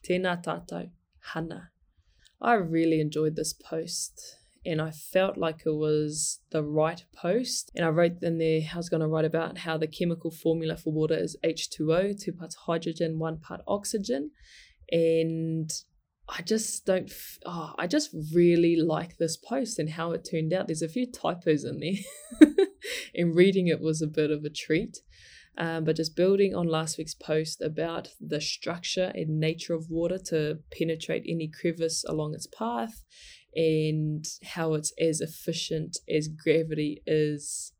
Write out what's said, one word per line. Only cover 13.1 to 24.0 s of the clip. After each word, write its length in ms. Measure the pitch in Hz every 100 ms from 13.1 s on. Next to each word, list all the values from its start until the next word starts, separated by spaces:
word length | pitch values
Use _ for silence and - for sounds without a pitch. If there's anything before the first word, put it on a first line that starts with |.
| 160
one 200 | 160 160
part 220 | - 175 -
oxygen." 640 | 202 202 220 196 269 302 _ - - - _ -
And 800 | 170 165 165 160 165 160 160 160 - - _ _ _ -
I 140 | -
just 440 | 175 220 - - -
don't, 240 | 185 -
f-, 300 | - - - -
oh, 280 | 175 156 -
I 100 | 175
just 220 | 294 294 165 156
really 420 | 170 175 170 165 170
like 420 | 160 156 170 -
this 200 | 165 160
post 400 | - 262 233 -
and 140 | 156
how 200 | 165 170
it 160 | 165 -
turned 240 | 165 160
out. 140 | 185 -
There's 140 | 156
a 80 | 160
few 200 | 240 247
typos 520 | - 165 175 175 151
in 160 | - -
there, 680 | 160 196 539 - - - 302 294 381 - 427
<laughs> 280 | 494 - -
and 200 | 175 165
reading 320 | 190 190 175
it 120 | 160
was 220 | 156 156